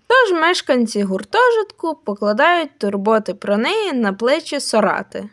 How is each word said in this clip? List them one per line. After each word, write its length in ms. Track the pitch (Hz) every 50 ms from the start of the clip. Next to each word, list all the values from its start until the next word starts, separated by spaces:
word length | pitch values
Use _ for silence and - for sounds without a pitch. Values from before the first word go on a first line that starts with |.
| _
Тож 340 | - 466 523 508 415 370 330
мешканці 640 | 311 339 359 349 - - 285 247 240 220 - 208 202
гуртожитку 920 | 190 190 190 - - - 427 494 494 466 440 415 403 - _ - 330 311
покладають 840 | - _ - 202 202 214 208 214 214 285 330 349 349 320 277 - -
турботи 560 | - 202 202 202 196 214 220 220 208 - 180
про 220 | 202 - 202 202
неї 360 | 208 226 294 381 440 427 381 294
на 200 | 254 233 202 190
плечі 480 | 196 220 247 285 330 320 - - 285
Сорати. 680 | 277 - - 220 208 185 165 - 196 - - 185 190 214